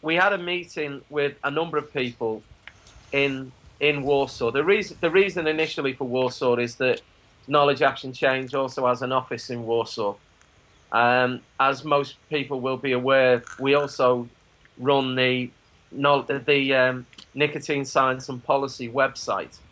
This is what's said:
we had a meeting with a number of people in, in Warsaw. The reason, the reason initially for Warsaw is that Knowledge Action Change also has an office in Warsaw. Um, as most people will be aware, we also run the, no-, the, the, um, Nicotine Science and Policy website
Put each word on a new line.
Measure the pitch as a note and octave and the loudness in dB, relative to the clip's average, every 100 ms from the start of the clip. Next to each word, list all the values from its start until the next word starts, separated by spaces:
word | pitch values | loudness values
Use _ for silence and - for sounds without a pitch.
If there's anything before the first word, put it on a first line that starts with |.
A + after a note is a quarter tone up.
we | D#3 | 0
had | E3 F#3+ | 2 2
a | G3 | 2
meeting | F3 F3+ E3+ - D3+ C#3 - | -4 -6 -6 -8 -8 -8 -8
with | D3 C#3+ C#3 | -2 -2 -2
a | C#3+ | -4
number | C#3+ E3 D3+ | -2 -2 -4
of | D3 | -4
people | C#3+ B2+ A#2 A#2 A2 - - - _ - - - | -4 -4 -4 -6 -6 -10 -20 -20 _ -20 -20 -4
in, | C#3 C#3 C3+ C3 - - - | 0 0 -2 -10 -16 -20 -2
in | D3 D3 | 0 0
Warsaw. | C3+ C#3+ C#3 - A#2+ | 2 2 0 -2 -2
The | C3 | 0
reason, | D#3 G#3 G3 - | 2 2 0 -4
the | E3+ | 2
reason | E3+ G3 F3 D#3 | 4 2 0 -2
initially | D#3 D#3 - C#3 | 0 -2 -2 -4
for | C3+ C3 | -4 -4
Warsaw | B2+ B2+ - C3 A#2+ | 0 -2 0 0 0
is | A#2+ A#2 | 0 -2
that | C3 A2+ - _ _ _ - | -2 -2 -4 _ _ _ -2
Knowledge | D3 C#3+ C#3 | 2 4 4
Action | C#3+ B2+ C3+ | 2 0 -10
Change | B2+ C#3 C3 C3 | -2 0 0 -2
also | C3+ C3+ B2+ B2+ | -4 -4 0 0
has | B2 | 0
an | B2+ | 0
office | C3 B2+ A2+ - | -2 -2 -10 -8
in | A#2+ | -8
Warsaw. | A2+ A#2 A2+ - G#2 G2+ _ _ _ _ _ _ _ | -2 -2 -2 -4 -6 -6 _ _ _ _ _ _ _
Um, | A2+ A#2+ B2 B2 B2 _ _ | 2 4 4 2 -2 _ _
as | C3+ C#3 | -2 -2
most | D3 C#3+ C#3 - _ | -2 -2 -2 -10 _
people | D3+ C3+ C3+ | -6 -4 -4
will | B2+ C3 | -4 -4
be | C3+ | -2
aware, | B2+ B2+ C3+ B2+ B2 A#2 - | -2 2 4 6 4 0 -6
we | C3+ | 2
also | C#3 C#3+ - B2+ B2 A#2+ _ _ _ _ - | 2 0 2 2 2 -2 _ _ _ _ -6
run | B2+ C#3 C3 B2+ | 2 2 2 0
the, | B2+ B2+ B2 _ _ _ _ | 0 0 -4 _ _ _ _
no-, | - C#3+ C#3+ | -2 2 2
the, | B2 C#3 | 2 -4
the, | B2+ C#3+ C3+ | 2 2 4
um, | C3+ B2+ B2+ B2+ - - | 4 4 2 -8 -20 -16
Nicotine | C3+ D3 D3 D3 D3 | -2 -2 -2 -4 -4
Science | C3+ D3+ C3 C3 C3 | 0 2 2 0 -6
and | B2+ | -12
Policy | - C#3+ C3+ - A#2+ | -2 0 0 -6 -8
website | B2 C3+ - - G2 D2 - - | 0 0 0 -4 -4 -4 -14 -20